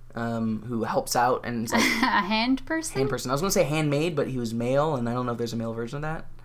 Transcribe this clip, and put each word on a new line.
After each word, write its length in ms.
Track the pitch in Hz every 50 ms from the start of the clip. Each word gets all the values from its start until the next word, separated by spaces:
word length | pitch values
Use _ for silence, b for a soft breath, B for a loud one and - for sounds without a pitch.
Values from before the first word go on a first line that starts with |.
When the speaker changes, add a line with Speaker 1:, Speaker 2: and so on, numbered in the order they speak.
| - - -
Speaker 1:
um, 480 | 120 117 117 117 117 113 110 110 107 107
who 160 | 123 120 113 110
helps 300 | - - 135 - - -
out 260 | 123 123 123 123 - -
and 200 | 113 120 113 110
is 60 | - -
like 80 | 220 254
Speaker 2:
<laughs> 180 | - 233 226
A 200 | 262 240 208 208
hand 440 | 190 190 220 220 233 254 269 262 -
person? 320 | - 320 320 320 - -
Speaker 1:
Hand 120 | 135 135 -
person. 200 | 131 120 123 123
I 40 | 135
was 80 | 143
gonna 100 | 185 196
say 120 | 170 202 151
handmaid, 500 | 139 151 160 156 147 143 147 160 175 151
but 120 | 143 123 -
he 80 | 131
was 160 | 123 120 110 113
male, 420 | 117 120 123 135 143 151 160 147
and 120 | 123 117
I 60 | 117 120
don't 120 | 127 123
know 80 | 123 120
if 40 |
there's 160 | 110 117 113 117
a 40 |
male 160 | 113 113 113 110
version 240 | 117 117 117 143
of 40 | 147 156
that. 220 | 156 160 170 - - - - -